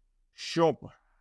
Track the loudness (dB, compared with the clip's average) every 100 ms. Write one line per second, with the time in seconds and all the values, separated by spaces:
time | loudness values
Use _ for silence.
0 | _ _ _ -16 -6 2 2 2 -12 -20
1 | _ _